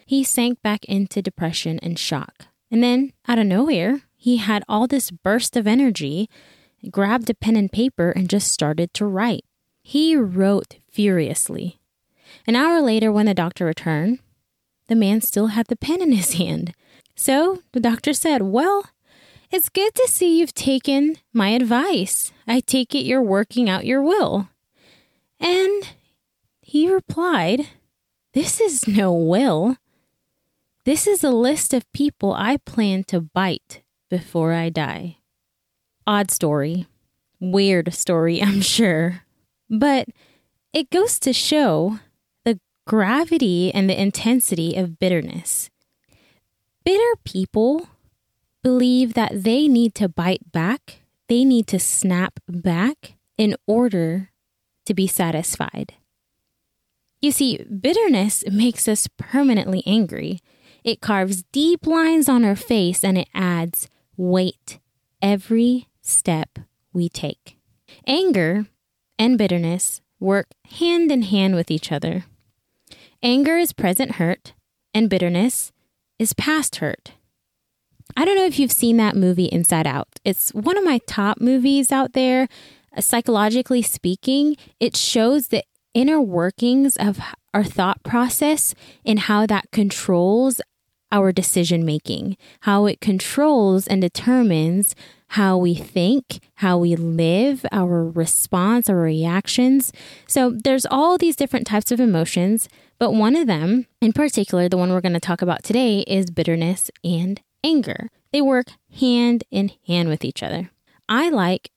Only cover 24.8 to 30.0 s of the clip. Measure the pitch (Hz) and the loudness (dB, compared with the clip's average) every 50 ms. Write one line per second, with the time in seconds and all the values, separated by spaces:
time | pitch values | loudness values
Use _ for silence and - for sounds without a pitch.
24.8 | _ _ _ _ _ _ _ _ _ _ _ _ - 349 359 370 381 381 403 403 | _ _ _ _ _ _ _ _ _ _ _ _ -2 0 2 2 2 0 0 -2
25.8 | 381 - - _ _ _ _ _ _ _ _ _ _ _ _ _ _ - - 294 | -4 -10 -16 _ _ _ _ _ _ _ _ _ _ _ _ _ _ -4 0 0
26.8 | 311 359 381 381 - - - 320 339 359 320 196 165 170 220 262 294 - - _ | 2 2 2 0 -2 -4 -6 -4 -2 0 0 0 0 0 0 -2 -2 -6 -12 _
27.8 | _ _ _ _ _ _ _ _ _ _ _ 254 339 - - - 453 392 294 262 | _ _ _ _ _ _ _ _ _ _ _ -2 -2 -2 0 0 0 0 0 -2
28.8 | - 220 196 208 196 185 175 170 165 160 175 214 277 262 165 156 180 240 262 - | -2 0 0 2 2 2 2 2 2 2 2 2 2 2 2 0 0 0 -2 -4
29.8 | _ _ _ _ | _ _ _ _